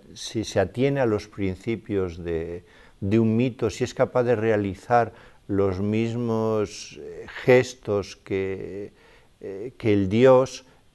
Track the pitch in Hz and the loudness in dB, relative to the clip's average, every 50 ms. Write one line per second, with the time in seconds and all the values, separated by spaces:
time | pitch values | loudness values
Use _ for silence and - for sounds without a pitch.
0 | - - 87 - - - - 113 104 - - 107 95 - - 113 127 139 139 139 | -20 -20 -20 -16 -14 -10 -6 -6 -6 -4 0 0 0 0 0 -2 0 0 2 2
1 | 131 117 107 101 - - - - 101 95 92 90 - 117 113 95 - - 101 98 | 0 0 0 -2 -4 -6 -8 -4 -4 -4 -4 -4 -6 -6 -6 -6 -6 -4 -2 -2
2 | 92 90 87 85 85 85 85 80 82 82 85 87 - - - - - - - - | -2 -2 -6 -8 -6 -4 -4 -4 -4 -6 -10 -12 -14 -18 -20 -20 -20 -20 -16 -8
3 | 104 98 107 113 113 110 110 113 123 131 110 - 123 107 - - 127 117 - - | -4 0 2 4 4 4 2 2 0 0 -2 -2 -4 -4 -2 -2 -6 -6 0 -2
4 | 131 - - 127 123 120 120 107 107 113 110 104 104 98 92 - - - 120 120 | -2 0 2 0 2 2 2 0 2 0 2 2 0 -2 -6 -8 -4 2 2 2
5 | 117 104 - - - - - - _ - 101 95 98 98 92 92 101 104 107 110 | 2 2 -4 -16 -20 -20 -20 -20 _ -4 0 2 2 2 0 0 -2 -2 0 0
6 | 117 117 113 120 120 117 113 110 110 110 110 107 104 95 - - - - - 73 | 0 -2 -2 -4 -2 -2 -2 -2 0 0 0 0 -2 -4 -6 -12 -16 -16 -16 -16
7 | 73 80 85 - - - - - - 143 127 127 123 - - - - - 104 101 | -16 -14 -14 -14 -16 -14 -14 -6 4 6 6 6 6 2 -6 -12 -6 -2 -2 -2
8 | 95 - - - - - 104 95 95 95 95 95 104 85 92 101 104 - - _ | -2 -4 -10 -16 -10 -6 -4 -4 -2 -4 -6 -8 -10 -10 -10 -12 -12 -14 -16 _
9 | - - - - _ _ _ _ - 98 95 95 107 131 - - - 113 104 101 | -20 -20 -20 -20 _ _ _ _ -14 -12 -12 -10 -12 -14 -12 -4 0 2 2 2
10 | 98 92 101 113 127 131 131 127 131 - - - - - - _ _ _ _ | 2 2 2 6 8 8 8 8 6 2 -4 -14 -18 -20 -20 _ _ _ _